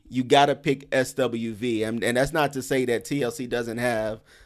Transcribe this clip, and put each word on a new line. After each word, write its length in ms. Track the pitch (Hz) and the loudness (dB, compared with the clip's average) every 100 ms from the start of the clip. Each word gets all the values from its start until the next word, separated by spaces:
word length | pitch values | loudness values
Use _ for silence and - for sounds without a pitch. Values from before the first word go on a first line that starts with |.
| - | -8
you 140 | 123 | -4
gotta 320 | 120 139 143 | 4 6 6
pick 320 | 139 156 135 - | 2 0 -2 0
S 200 | 131 127 | 0 0
W 380 | - 123 117 113 | 0 -2 -2 -6
V. 280 | 104 123 110 | -4 -2 0
And, 220 | 110 113 | -2 -2
and 120 | 101 123 | 0 2
that's 160 | 143 | 2
not 200 | 160 143 | 2 0
to 100 | 139 | -2
say 220 | 127 135 | -2 0
that 200 | 123 113 | 2 0
T 160 | - 143 | -2 -2
L 100 | 120 | -2
C 160 | 117 123 | -4 -4
doesn't 300 | 120 117 113 | -4 -4 -2
have, 420 | 123 113 110 110 - - | -2 0 -2 -6 -12 -20